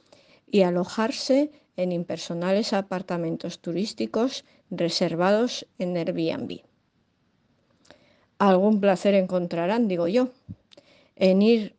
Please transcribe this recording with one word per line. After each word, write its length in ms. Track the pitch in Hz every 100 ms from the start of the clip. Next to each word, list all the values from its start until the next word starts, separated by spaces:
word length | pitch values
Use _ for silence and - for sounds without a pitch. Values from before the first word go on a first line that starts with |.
| _ _ _ _ _
y 120 | 208
alojarse 920 | 180 175 180 - 220 - - 277 294 - _ -
en 160 | 180
impersonales 800 | 175 175 170 - 170 175 196 226
apartamentos 880 | 196 196 185 - 175 165 165 170 -
turísticos 840 | - 170 214 - 220 220 254 - - _ _
reservados 960 | 175 175 - 175 165 180 208 240 - - -
en 180 | 180 175
Airbnb. 680 | 165 175 160 - - - _ _ _ _ _ _ _ _ _ _ _ _ _ - _ _ _ -
Algún 420 | 202 185 202 214
placer 340 | 196 180 202
encontrarán, 720 | 196 185 180 175 170 175 226 226
digo 200 | 175 175
yo, 220 | 240 254 - - - _ _ _ _ _ -
en 260 | 190 190
ir 340 | 208 233 202